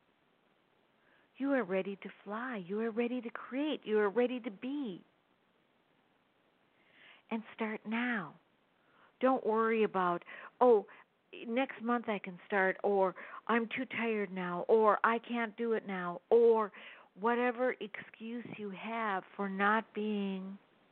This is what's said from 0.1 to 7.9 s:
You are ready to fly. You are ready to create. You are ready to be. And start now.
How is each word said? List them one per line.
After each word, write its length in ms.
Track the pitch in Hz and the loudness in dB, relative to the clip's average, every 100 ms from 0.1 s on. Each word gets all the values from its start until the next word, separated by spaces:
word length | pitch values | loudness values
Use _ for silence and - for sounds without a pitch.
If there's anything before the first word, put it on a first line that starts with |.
| _ _ _ _ _ _ _ _ _ _ _ _ - | _ _ _ _ _ _ _ _ _ _ _ _ -6
You 160 | 277 | 0
are 100 | 269 | 0
ready 320 | 180 190 190 196 | 0 -2 -2 -6
to 60 | 196 - | -12 -16
fly. 380 | 196 214 262 226 170 | -10 -8 -6 -8 -6
You 140 | 208 | -4
are 100 | 226 | -2
ready 300 | 214 240 254 | -2 -2 -4
to 100 | 226 | -6
create. 500 | - - 254 302 262 | -10 -8 -4 -4 -4
You 140 | - 214 | -2 0
are 100 | 208 | 2
ready 320 | 208 247 254 | 2 0 -2
to 100 | 233 | -8
be. 520 | 196 247 294 247 170 - _ _ _ _ _ _ _ _ _ _ _ _ _ _ _ _ _ _ _ - - _ | -10 -8 -6 -6 -8 -14 _ _ _ _ _ _ _ _ _ _ _ _ _ _ _ _ _ _ _ -20 -20 _
And 120 | 226 - | -10 -10
start 260 | - 220 220 | -8 -6 -6
now. 460 | - | -6